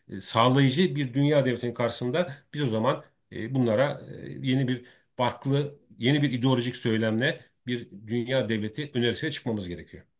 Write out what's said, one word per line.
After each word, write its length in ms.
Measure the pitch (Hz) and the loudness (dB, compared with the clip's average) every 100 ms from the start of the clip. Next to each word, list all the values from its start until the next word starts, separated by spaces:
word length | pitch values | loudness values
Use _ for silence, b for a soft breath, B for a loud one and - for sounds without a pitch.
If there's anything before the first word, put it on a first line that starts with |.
| - | -14
e, 120 | 98 | -8
sağlayıcı 760 | - 113 123 135 135 139 180 143 | 0 4 4 6 4 4 2 0
bir 180 | 131 | -2
dünya 320 | 131 143 147 131 | 0 4 4 2
devletinin 280 | 113 123 | -2 -4
karşısında 600 | 117 117 - 123 156 180 B _ | -2 -2 -2 -2 -2 -4 B _
biz 100 | 147 | -4
o 40 | 135 | 0
zaman, 360 | 110 123 147 - _ _ | 2 0 0 -6 _ _
e, 240 | 98 113 131 | -10 -4 0
bunlara, 460 | 117 107 139 - - | 2 2 2 -2 -12
e, 180 | - 135 143 | -14 -14 -6
yeni 260 | 135 131 127 | 0 2 2
bir 180 | 123 b b b - | -2 b b b -2
farklı, 640 | 120 - 135 139 143 - _ - | -2 0 0 0 0 -8 _ 0
yeni 240 | 117 147 | 2 4
bir 100 | 139 | 2
ideolojik 440 | 120 131 123 120 - | 2 2 2 0 -2
söylemle 640 | 120 110 113 110 143 165 B _ 123 | 0 2 2 0 0 -4 B _ -8
bir 220 | 120 - 98 107 | -8 -8 -18 -6
dünya 420 | 120 117 131 110 | -4 0 0 0
devleti 420 | 110 107 147 143 | -2 -2 -6 -6
önerisiyle 380 | 120 120 104 156 | 0 0 0 -4
çıkmamız 380 | 143 120 107 90 | -6 -6 -6 -8
gerekiyor. 340 | 85 85 - _ | -12 -14 -20 _